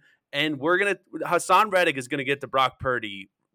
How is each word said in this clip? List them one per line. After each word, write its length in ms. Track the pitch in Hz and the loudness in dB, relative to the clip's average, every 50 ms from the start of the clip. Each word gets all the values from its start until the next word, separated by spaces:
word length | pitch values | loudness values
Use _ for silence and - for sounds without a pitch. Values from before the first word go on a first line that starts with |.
| _ _ _ _ _ _ | _ _ _ _ _ _
And 260 | - 143 151 156 151 131 | -4 -2 -2 -2 -2 -2
we're 180 | 135 165 180 | 0 2 2
gonna, 200 | 185 202 202 185 - _ _ - 160 151 | 2 2 0 -2 -4 _ _ -12 -8 -4
Hassan 460 | 151 175 170 - - 185 190 220 214 | 0 0 0 2 4 4 4 4 4
Reddick 260 | 190 180 175 165 143 | 2 2 2 2 0
is 120 | 135 123 113 | -2 -4 -6
gonna 160 | 147 139 131 | -6 -4 -2
get 160 | 127 143 139 | -4 -4 -4
to 40 | - - | -4 -2
Brock 300 | - 135 131 127 - - | 0 0 0 0 -2 -4
Purdy 500 | - 131 123 117 110 104 98 95 95 _ _ _ _ _ | -4 -2 -2 -2 -4 -8 -12 -12 -16 _ _ _ _ _